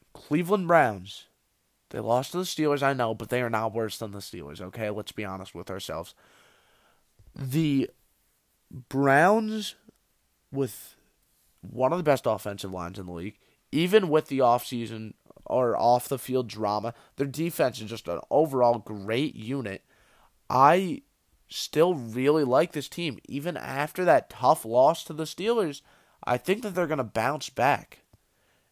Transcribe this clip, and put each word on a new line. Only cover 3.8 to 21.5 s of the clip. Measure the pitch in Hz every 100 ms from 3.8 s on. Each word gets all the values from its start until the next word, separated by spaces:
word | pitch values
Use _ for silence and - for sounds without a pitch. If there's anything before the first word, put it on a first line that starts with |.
| 110 -
than | 107
the | 101
Steelers, | - 90 71 80
okay? | 92 117 110
Let's | 107 104
be | -
honest | 101 95 90
with | 85 90
ourselves. | 95 - 80 87 - _ _ _ _ _ _ _ _ _ _ -
The | - 131 143 156 139 - - _ _ _ _ _ _ _
Browns, | 127 123 135 139 139 175 214 220 214 202 - _ _ _ _ _ _ _
with | 135 127 - - _ _ _ _ _ _ _
one | - 117 131
of | 175
the |
best | 151 135 120
offensive | 107 104 101 98
lines | 92 85 98
in | 90
the |
league, | 87 98 - _ _ -
even | 147 175 214 185
with | 156 -
the | 135
offseason | 123 120 - 120 113 113 110 - _ - -
or | 127 123 80
off-the-field | 117 123 - 135 - 127 120
drama, | 107 104 107 110 - - -
their | 139
defense | 135 165 - 135 127
is | 107
just | 110 -
an | 85 -
overall | 139 156 135 120 120
great | - 107 98 117 151
unit. | - 110 139 107 95 _ _ _ _ _ _ -
I | 127 139 180 185 147 _ _ _ _
still | -